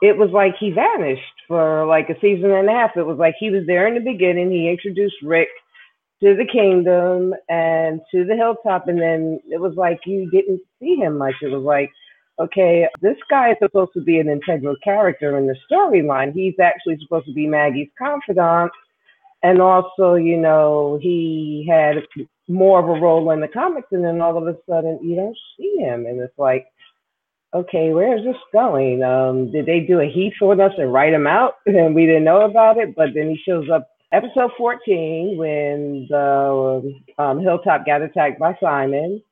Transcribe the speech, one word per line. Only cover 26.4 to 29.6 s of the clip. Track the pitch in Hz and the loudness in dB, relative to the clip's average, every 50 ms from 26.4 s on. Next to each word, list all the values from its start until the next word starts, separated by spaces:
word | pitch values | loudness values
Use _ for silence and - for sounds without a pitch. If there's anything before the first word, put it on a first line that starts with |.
| 143 131 127 131 - _ _ _ _ _ _ _ _ _ _ _ _ _ _ _ _ _ - | -2 0 0 -2 -4 _ _ _ _ _ _ _ _ _ _ _ _ _ _ _ _ _ -6
okay, | 180 180 180 - 165 160 160 160 | -6 -6 -4 -2 -2 0 0 2
where | 170 196 254 247 | 2 2 0 0
is | 220 214 | -2 -2
this | 254 254 - - _ - | -6 -8 -8 -10 _ 0
going? | 214 254 233 160 135 135 131 127 127 131 | 0 0 2 0 0 0 0 0 0 0
Um, | 127 127 131 131 131 131 131 131 113 120 | 0 0 0 0 0 0 -2 -4 -4 -4
did | 151 | -6